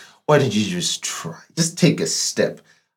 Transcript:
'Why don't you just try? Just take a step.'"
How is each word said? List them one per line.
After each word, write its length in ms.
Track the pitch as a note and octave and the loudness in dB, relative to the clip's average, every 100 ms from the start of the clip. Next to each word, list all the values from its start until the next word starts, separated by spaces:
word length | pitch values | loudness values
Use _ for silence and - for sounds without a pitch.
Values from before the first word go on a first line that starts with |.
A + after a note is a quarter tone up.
| - _ - | -14 _ 2
'Why 120 | D3 | 4
don't 160 | A#2 | 4
you 100 | G2+ | 0
just 380 | G2 F2 E2 - | 0 -2 -4 -6
try? 360 | - - E2 - - - | -8 -10 -10 -14 -8 -4
Just 220 | D#3+ - | -4 2
take 220 | E3+ C3 | 2 2
a 60 | - | -2
step.'" 540 | - - - E2 E2+ _ _ _ | -2 -2 0 -2 -4 _ _ _